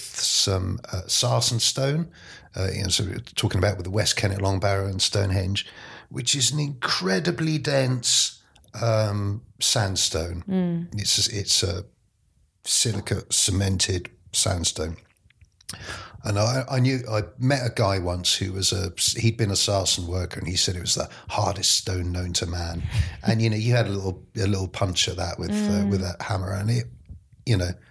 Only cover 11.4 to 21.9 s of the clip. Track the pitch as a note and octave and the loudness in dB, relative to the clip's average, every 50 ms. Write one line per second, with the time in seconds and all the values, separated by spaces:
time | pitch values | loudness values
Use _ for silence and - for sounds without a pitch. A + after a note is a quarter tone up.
11.4 | G2 - - - - F#2 F2+ F#2 G2 - _ _ _ _ _ _ _ _ _ _ | -2 0 0 2 2 0 -2 -4 -8 -12 _ _ _ _ _ _ _ _ _ _
12.4 | _ _ _ _ _ - - - - A#2+ G#2 G2 - - - - - - - - | _ _ _ _ _ -2 0 2 2 0 -2 -4 -2 -2 -4 -4 -2 -2 0 0
13.4 | - - F2+ F#2+ G2+ G2 F#2+ F2+ - - G2 F2 - - - _ _ - - - | 2 2 2 2 2 2 2 0 0 0 0 -2 -4 -8 -16 _ _ -4 -2 0
14.4 | - G2 F#2 E2+ E2 - - - D#2 D#2+ E2+ - - _ _ _ _ _ _ _ | 0 2 0 0 -2 -2 -2 -2 -6 -6 -6 -10 -16 _ _ _ _ _ _ _
15.4 | - _ _ _ _ - - - - - - - - - - - - G#2+ G#2 G2+ | -20 _ _ _ _ -16 -14 -14 -12 -12 -12 -12 -12 -16 -18 -10 -6 -2 0 2
16.4 | G#2+ A#2 B2+ C3 C3 C3 C3+ C3 B2 C3 C3+ B2+ B2 A2+ A2 G#2+ G2+ - - - | 2 2 2 0 -2 0 0 2 4 4 2 0 -2 -2 -2 -2 -2 -2 -6 -2
17.4 | B2 B2+ C#3+ C3 B2 A#2 - - A2 G2 G2 F#2+ F2 F2 F2+ F2+ F2 - - - | 2 2 2 2 0 -2 0 2 2 2 2 2 0 -2 -2 -2 0 0 0 0
18.4 | G2 G2 F#2+ F#2+ F#2+ - F#2+ F#2 F#2 F#2 - - - - - - A2+ A#2 A2 A#2 | -2 -4 -2 0 0 0 0 0 -2 -4 -2 0 0 0 0 2 2 2 2 2
19.4 | A#2 G2 G2 - - G#2 G2+ G2 F2+ - - - F2 E2 F2 F#2 F2+ E2+ - - | 0 0 2 2 2 2 2 2 2 2 0 0 -2 -4 -4 -4 -4 -4 -6 -6
20.4 | - D#2+ F2+ - - - F2+ F2+ F2 - - - - - - - - - - - | -6 -2 0 0 0 0 0 -2 -2 -2 0 0 -2 -6 -8 -16 -14 -4 -2 0
21.4 | G#2 F#2 F2+ F#2+ G2 - - - - G2+ | 0 0 0 0 2 2 2 2 0 -2